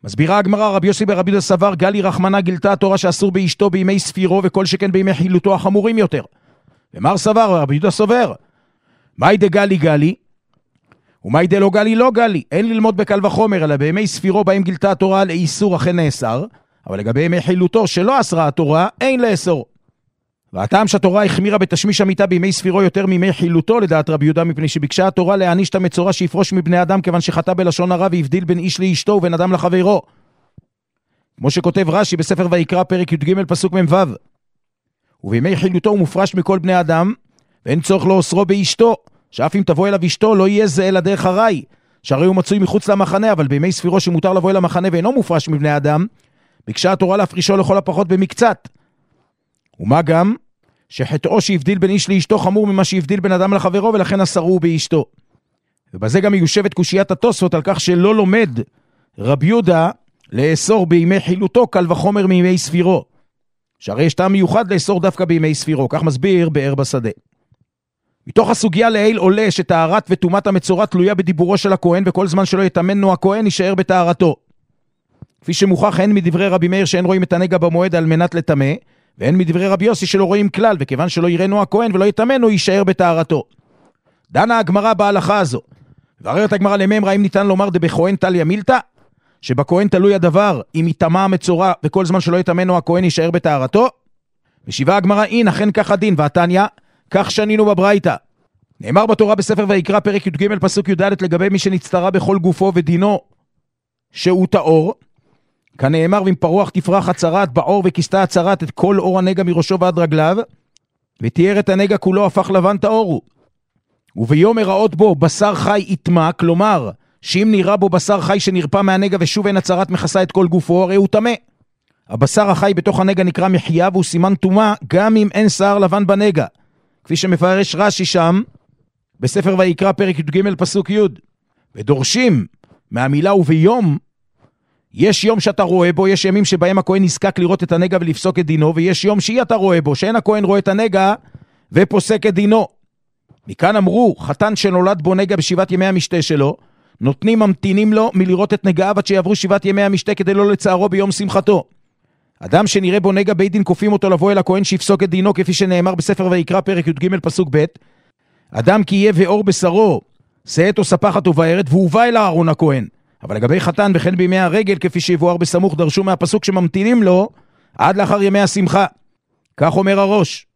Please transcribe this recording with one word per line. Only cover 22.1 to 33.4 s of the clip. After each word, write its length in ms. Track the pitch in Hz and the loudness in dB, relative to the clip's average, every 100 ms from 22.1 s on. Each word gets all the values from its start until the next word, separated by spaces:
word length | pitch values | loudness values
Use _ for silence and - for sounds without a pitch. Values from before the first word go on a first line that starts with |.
| 190 196 | 0 0
בימי 260 | 180 190 | 2 0
ספירו 300 | 180 190 185 | -2 -2 0
יותר 240 | 190 - 190 | 0 0 0
מימי 280 | 185 190 | 0 0
חילוטו, 460 | 170 170 170 - 233 | -2 0 0 0 0
לדעת 300 | 196 160 151 | 2 0 0
רבי 160 | 156 147 | 0 0
יהודה, 180 | 156 | 0
מפני 240 | 165 147 156 | -2 -2 -4
שביקשה 400 | 165 143 - 185 | -4 -4 0 0
התורה 280 | 185 180 196 | 0 0 0
להעניש 340 | 185 175 196 | 0 0 0
את 60 | 190 | -2
המצורע 380 | 185 - 180 | -2 0 -2
שיפרוש 400 | 175 180 160 185 | 0 -2 -2 -2
מבני 280 | 190 160 175 | -2 0 0
אדם, 200 | 175 190 | 2 0
כיוון 200 | 180 175 | 0 -2
שחטא 320 | 165 170 165 | -2 -2 -2
בלשון 380 | 180 180 - 180 | 0 -2 0 -2
הרע 160 | 180 190 | 0 0
והבדיל 340 | 175 143 165 175 | -2 -2 -2 -2
בין 140 | 175 | -4
איש 200 | 175 - | -4 -4
לאשתו 320 | 190 160 - | -2 -2 0
ובין 220 | 208 175 | 0 0
אדם 200 | 170 180 | -2 0
לחברו. 480 | 185 175 185 180 202 - _ _ _ _ - _ _ _ _ _ _ _ _ | 0 0 0 2 0 -4 _ _ _ _ -20 _ _ _ _ _ _ _ _
כמו 120 | 139 | -2
שכותב 380 | 180 175 196 175 | -2 -2 -2 0
רש"י 280 | 175 208 170 | 0 -2 -2
בספר 300 | 160 185 180 | -4 -2 0
ויקרא, 320 | 175 165 180 | 0 0 -2
פרק 280 | 185 185 175 | -2 -2 -2
י"ג, 320 | 160 143 190 | -4 -2 -2